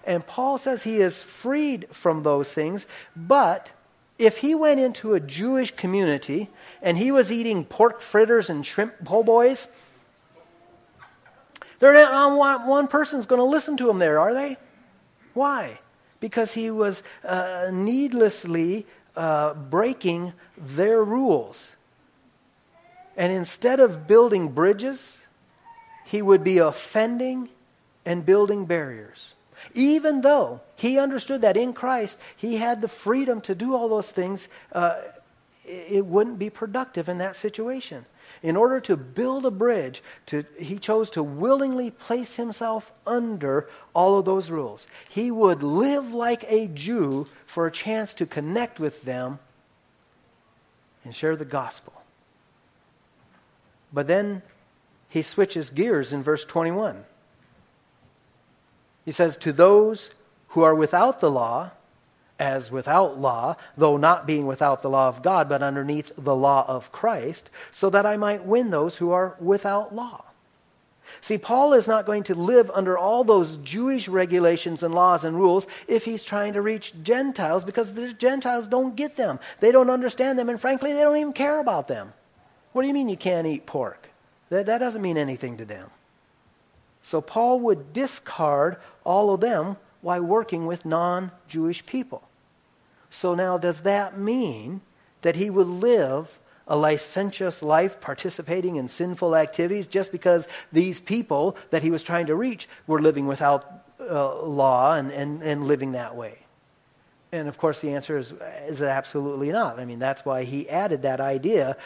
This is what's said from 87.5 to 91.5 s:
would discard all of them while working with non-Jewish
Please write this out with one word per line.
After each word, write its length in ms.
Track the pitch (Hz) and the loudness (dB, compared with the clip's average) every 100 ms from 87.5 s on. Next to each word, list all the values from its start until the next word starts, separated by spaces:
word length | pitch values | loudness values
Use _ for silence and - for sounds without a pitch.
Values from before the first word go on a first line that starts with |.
| 254 | 2
would 320 | 233 175 143 | 2 0 -2
discard 880 | 175 269 - - - 156 143 156 185 - _ | -6 -6 -8 -12 -4 0 2 0 -2 -16 _
all 300 | - 185 208 | -2 2 2
of 80 | 190 | 2
them 340 | 226 202 170 190 _ _ | 0 0 -4 -8 _ _
while 220 | 170 180 | -4 -4
working 420 | 170 220 226 170 | 0 0 0 -6
with 220 | 165 175 160 | -6 -8 -2
non-Jewish 1000 | 160 175 180 185 - _ | -2 0 -2 -6 -14 _